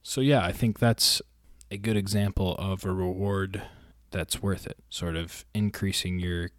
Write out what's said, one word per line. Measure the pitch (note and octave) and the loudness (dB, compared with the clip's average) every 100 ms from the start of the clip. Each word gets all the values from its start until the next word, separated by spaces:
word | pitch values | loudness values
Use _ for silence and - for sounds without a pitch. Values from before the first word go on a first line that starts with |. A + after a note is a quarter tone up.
So | - - | -6 0
yeah, | C3+ C#3 | 4 6
I | F2 | 4
think | - A#2+ G#2 | 2 0 4
that's | A#2 A2 - - - _ - - - | 2 4 2 2 -4 _ -20 -20 -12
a | G2+ | -6
good | G#2+ G#2+ | 0 0
example | G2 G#2 G2+ - F#2 - | 2 2 2 2 0 0
of | G2 F#2 | -4 -4
a | F#2+ | -2
reward | F#2 F2+ F#2+ G2+ G2 F#2+ G2 - - - - _ | -2 -2 0 0 0 -2 -6 -10 -18 -20 -20 _
that's | F#2 E2+ - | -6 -4 -2
worth | G2 F#2 - | -2 -2 -6
it, | - _ | -14 _
sort | - F2 E2 | -6 -4 -4
of | E2 - - | -6 -12 -6
increasing | G#2+ G#2 - G2 - F#2 F2+ | 0 0 0 -2 -2 -2 -2
your | F2 F2 E2+ | -2 -2 -4